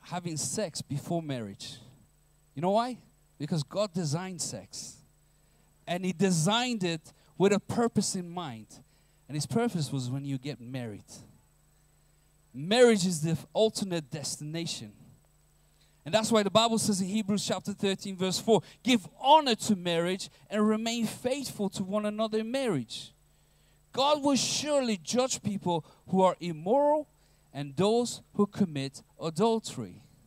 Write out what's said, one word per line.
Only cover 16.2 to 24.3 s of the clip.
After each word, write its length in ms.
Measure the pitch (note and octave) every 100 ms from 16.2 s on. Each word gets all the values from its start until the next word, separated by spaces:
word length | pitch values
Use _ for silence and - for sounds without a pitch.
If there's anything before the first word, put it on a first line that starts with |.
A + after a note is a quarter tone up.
| G#3+
why 120 | A3+
the 80 | G3
Bible 260 | G#3 A#3 A3+
says 240 | - F#3+
in 60 | F#3
Hebrews 380 | A3 G3 G#3 -
chapter 280 | F#3+ -
thirteen, 420 | G3 G3 F#3+ G3+ F#3
verse 240 | F#3 E3+
four, 220 | - G#3 - -
"Give 240 | B3 A#3+ - -
honor 360 | C4 D#4 C#4+ A3
to 200 | - F#3+
marriage 540 | F3 E3+ F3 F#3+ - - -
and 180 | G#3+ G#3+
remain 400 | A3 A3+ A#3 A3
faithful 640 | - B3 C#4+ C4 - G3
to 140 | -
one 220 | F#3 G#3 G#3
another 340 | G#3 A3 A3
in 120 | A3
marriage. 600 | C4+ B3+ D3 A2+ - - _ _ _ _ _ _ _ _
God 280 | A3+ C#4 D4+
will 140 | C#4+